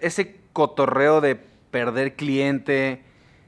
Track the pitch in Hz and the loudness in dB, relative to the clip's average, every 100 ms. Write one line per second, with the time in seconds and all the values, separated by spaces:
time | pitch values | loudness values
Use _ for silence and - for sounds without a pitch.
0 | 170 165 190 - _ - 143 - 131 131 | -4 -4 -6 -8 _ -2 -2 2 0 4
1 | 147 156 143 120 - _ _ 123 120 117 | 4 4 2 -2 -8 _ _ -4 -2 -2
2 | 135 - 147 135 139 139 - 139 135 127 | -4 -4 -4 0 0 -2 -2 -2 -2 -6
3 | _ _ _ _ | _ _ _ _